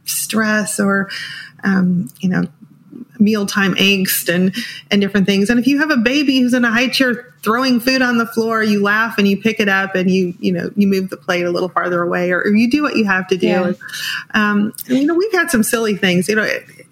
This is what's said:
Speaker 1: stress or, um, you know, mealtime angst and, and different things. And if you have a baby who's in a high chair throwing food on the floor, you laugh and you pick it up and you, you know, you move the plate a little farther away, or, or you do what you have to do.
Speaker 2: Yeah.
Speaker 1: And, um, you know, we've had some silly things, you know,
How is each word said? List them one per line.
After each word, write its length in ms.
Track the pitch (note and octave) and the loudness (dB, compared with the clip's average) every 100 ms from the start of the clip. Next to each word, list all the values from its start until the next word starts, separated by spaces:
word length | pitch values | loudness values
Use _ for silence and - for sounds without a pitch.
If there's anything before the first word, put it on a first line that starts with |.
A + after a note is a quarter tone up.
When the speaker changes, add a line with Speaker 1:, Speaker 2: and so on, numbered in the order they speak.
| - | -8
Speaker 1:
stress 760 | - - G#3+ G#3+ G#3+ G3+ - | -8 -4 -2 0 0 -2 -2
or, 300 | G3+ G3 F#3+ - - - - - | 0 0 -2 -8 -12 -14 -18 -6
um, 460 | G3+ F#3+ F3+ F3+ - - | 0 2 2 0 -4 -4
you 100 | F#3 | -2
know, 140 | F3 F3 - - - - - - - | -2 -4 -8 -20 -20 -20 -20 -18 0
mealtime 540 | G#3 G#3+ G3 G#3 F#3+ - | 2 2 0 0 0 2
angst 580 | G3 G3 F#3 - - | 2 2 0 -2 -2
and, 220 | F3 F#3+ A#3 - - - | 0 0 -2 -10 -16 -2
and 100 | G3+ | 0
different 240 | G3 G3+ F#3+ | 2 2 2
things. 240 | G3 G3+ | 2 2
And 100 | A#3+ | 2
if 80 | B3+ | 2
you 120 | C#4+ | 0
have 100 | D#4 | 2
a 80 | C4+ | 2
baby 420 | A3+ C#4+ C#4 C4 | 2 2 2 2
who's 140 | B3 | 2
in 120 | B3 A#3+ | 2 2
a 60 | |
high 180 | A3+ B3+ | 2 0
chair 440 | - B3+ A3+ - _ | 2 0 0 -8 _
throwing 360 | G#3+ A#3 C4 A#3+ | -2 0 2 2
food 220 | B3+ C4 | 2 2
on 160 | B3 A#3 | 2 2
the 80 | A#3 | 0
floor, 380 | A3+ A3+ A3 | -2 -2 0
you 200 | G#3+ G3+ | 2 2
laugh 340 | G3+ G#3+ A3+ G#3+ | 2 2 0 2
and 100 | G3+ | 2
you 100 | G3 | 2
pick 220 | A3+ A3 | 0 0
it 100 | G3+ | 0
up 260 | F#3+ F#3+ F#3 | 0 0 0
and 160 | F#3 | 0
you, 220 | F#3 F3+ F3+ | 0 0 -2
you 120 | G3+ | -4
know, 180 | F3 - G3+ | -2 -4 0
you 120 | G3 | 2
move 220 | F#3+ F#3+ | 0 -2
the 80 | - | -8
plate 260 | - F3 | -4 -2
a 80 | F3 | 0
little 180 | F3 F3+ | -2 -2
farther 320 | F3 F3+ F3 | -2 -2 -2
away, 300 | F3 F3+ F3+ | -2 -2 0
or, 100 | F3+ | 0
or 80 | G#3 | 2
you 200 | G#3 A#3+ | 2 2
do 140 | D4 | 0
what 120 | D4 - | 0 0
you 100 | G3+ | 0
have 220 | F#3 F#3 | -2 -2
to 100 | F3+ | -2
do. 100 | G#3+ | 0
Speaker 2:
Yeah. 200 | F3+ F3+ | 0 0
Speaker 1:
And, 100 | G3 - - - - - | -4 -10 -10 -8 -10 -4
um, 400 | A3 G#3 G3+ G#3 - - | 0 0 0 -2 -6 -2
you 180 | B3+ D4 | 0 2
know, 100 | E4+ | 0
we've 160 | G#4+ | 0
had 180 | F#4 E4 | -2 0
some 140 | A#3 | 0
silly 320 | A3 A#3 A3 F#3+ | 0 -2 -2 0
things, 320 | F#3+ F3+ F3+ | 0 0 0
you 80 | G#3+ | 0
know, 120 | E3+ - - - - | -2 -4 -10 -20 -20